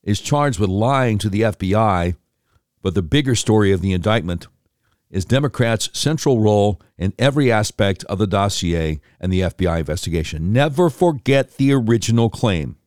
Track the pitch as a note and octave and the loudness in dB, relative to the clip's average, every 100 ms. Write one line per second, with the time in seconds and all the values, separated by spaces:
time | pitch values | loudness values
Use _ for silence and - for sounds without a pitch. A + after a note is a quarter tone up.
0 | - G#2 - D3 C#3+ G2 G#2 F#2+ A#2 C#3 | -4 -6 -2 0 0 0 -2 0 0 2
1 | B2 G#2+ G2+ G2+ A2 F#2 F#2 G#2 A2 F2+ | 0 0 -2 0 -2 -2 -2 2 2 0
2 | F2 E2+ _ _ _ _ _ _ F#2 F2+ | -2 -4 _ _ _ _ _ _ -4 -4
3 | D#2+ D3 C3+ A#2 - A2 G2+ F#2+ F#2+ F#2 | 0 0 0 -2 2 4 4 2 0 0
4 | G#2+ A2 E2+ F2 - _ _ _ _ _ | 0 -2 -2 -8 -10 _ _ _ _ _
5 | _ G2 F2 B2+ C#3+ - A#2 A2 - - | _ -8 0 0 0 -2 -2 -2 -4 -4
6 | C#3+ D#3+ D3 A#2+ G#2+ G#2 G2+ G2 _ - | -4 -2 0 2 4 4 2 -2 _ -6
7 | F#2+ - C3+ C#3+ C3 A2 G#2 - G2+ F#2+ | -6 0 0 2 2 2 -2 -2 -2 -2
8 | - F#2+ G#2 G2 G2+ - F2 E2 D#2 D2+ | -6 -4 0 0 0 -2 -2 0 -2 -4
9 | _ _ F#2 F#2 F2+ - F2+ E2 D2+ D2+ | _ _ -2 0 -2 -2 -2 -2 -4 -6
10 | - E2 D#2 D#2 E2+ A#2 D3 C#3 F3 - | -4 -4 -4 -6 0 0 0 2 0 2
11 | F3 C#3+ - C3+ C3 - C#3 C#3 A2+ A#2 | 0 0 0 2 0 0 2 2 2 0
12 | - A#2 A2+ - A#2 F2 C2+ - | 2 2 2 0 -2 0 -4 -12